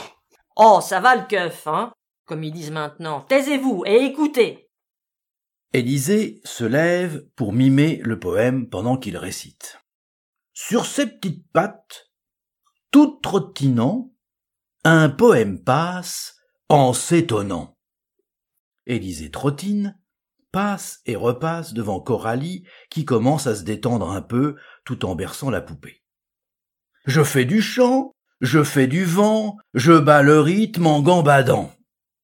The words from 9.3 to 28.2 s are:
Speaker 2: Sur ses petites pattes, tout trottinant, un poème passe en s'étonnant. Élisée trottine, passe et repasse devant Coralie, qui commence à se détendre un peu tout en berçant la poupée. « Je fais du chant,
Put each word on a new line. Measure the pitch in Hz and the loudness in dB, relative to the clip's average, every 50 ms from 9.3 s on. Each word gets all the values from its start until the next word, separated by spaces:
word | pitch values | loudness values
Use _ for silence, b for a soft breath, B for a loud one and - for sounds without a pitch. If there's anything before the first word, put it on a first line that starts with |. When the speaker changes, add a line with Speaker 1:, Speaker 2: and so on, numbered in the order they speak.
| - - - - _ _ - - - - _ _ _ _ _ _ _ _ _ _ _ _ _ _ _ | -12 -12 -14 -18 _ _ -20 -20 -20 -20 _ _ _ _ _ _ _ _ _ _ _ _ _ _ _
Speaker 2:
Sur | - - - 202 240 170 | -16 -8 -4 -2 -2 -2
ses | - - - 285 | -2 -4 -4 -4
petites | 220 - - - 190 147 - _ _ | -4 -6 -10 -8 -8 -8 -10 _ _
pattes, | - 160 185 202 - - _ _ - - _ _ _ _ _ _ _ _ _ _ _ _ _ _ _ _ _ - | -2 -2 -2 -2 -6 -14 _ _ -20 -20 _ _ _ _ _ _ _ _ _ _ _ _ _ _ _ _ _ 4
tout | - 285 294 277 - - | 6 6 6 6 2 -8
trottinant, | - - 190 196 - - - - 139 135 123 117 113 139 202 262 247 - _ _ _ _ _ _ _ _ _ _ _ _ _ _ - | -10 -4 -2 -2 -4 -4 -8 -2 0 2 2 2 2 0 -2 -4 -6 -10 _ _ _ _ _ _ _ _ _ _ _ _ _ _ 2
un | 160 165 160 156 147 | 4 6 6 6 4
poème | 143 - 226 247 185 123 110 101 92 - - | 2 4 6 6 6 6 4 0 -4 -6 -2
passe | - 127 147 165 175 180 180 175 - - - - - - _ _ _ _ _ _ - | -2 0 0 0 -4 -6 -8 -10 -10 -12 -12 -12 -14 -18 _ _ _ _ _ _ 2
en | 156 143 135 127 123 | 4 4 4 4 2
s'étonnant. | - - - 170 170 165 - 117 107 98 98 92 82 - - _ _ _ _ _ _ _ _ _ _ _ _ _ _ _ _ _ _ _ _ _ _ - | -2 -2 0 2 2 2 2 -2 -4 -2 -4 -6 -8 -8 -12 _ _ _ _ _ _ _ _ _ _ _ _ _ _ _ _ _ _ _ _ _ _ -8
Élisée | - 123 110 95 95 85 76 78 76 | -6 -6 -6 -6 -8 -10 -12 -12 -14
trottine, | - - - 143 143 143 185 202 208 208 202 202 - _ _ _ _ _ _ _ _ _ _ _ | -12 -4 -4 -4 -4 -4 -6 -4 -4 -2 -4 -6 -8 _ _ _ _ _ _ _ _ _ _ _
passe | - 185 202 208 202 - - - - - - | -6 -4 -4 -4 -4 -6 -10 -16 -16 -14 -10
et | - 113 | -8 -6
repasse | 95 101 120 127 - 156 160 165 165 156 - 113 | -2 -2 -2 -2 -2 -4 -6 -6 -6 -10 -10 -8
devant | 117 107 104 98 90 | -8 -6 -6 -6 -6
Coralie, | - - 117 101 - 113 117 127 143 175 185 180 180 b b b b b | -4 -4 -4 -4 -2 -4 -4 -4 -6 -8 -10 -12 -16 b b b b b
qui | - 160 143 | -8 -6 -4
commence | - 131 110 113 131 156 147 - | -2 0 0 2 2 0 0 -2
à | 123 110 | -4 -4
se | 101 85 | -4 -6
détendre | 95 107 - - 120 120 110 90 82 | -8 -8 -6 -4 -2 -2 -2 -4 -4
un | 98 98 | -8 -10
peu | - - 117 123 139 147 139 b b b b b b | -8 -4 -2 -2 -2 -2 -4 b b b b b b
tout | - 127 - 120 | -12 -10 -8 -6
en | 98 - | -6 -6
berçant | - 95 80 - - 147 139 | -6 -8 -10 -10 -10 -6 -6
la | 110 87 | -6 -6
poupée. « | - - 80 69 - - - _ _ _ _ _ _ _ _ _ _ _ _ _ _ _ _ _ _ _ _ _ - | -6 -10 -18 -20 -20 -20 -20 _ _ _ _ _ _ _ _ _ _ _ _ _ _ _ _ _ _ _ _ _ -6
Je | 135 131 160 143 | -2 0 2 2
fais | 143 - 135 127 | 2 2 0 0
du | 123 190 220 | 2 0 -2
chant, | 208 - - 254 247 247 262 262 262 - _ _ | -2 -2 0 2 2 2 2 0 -2 -4 _ _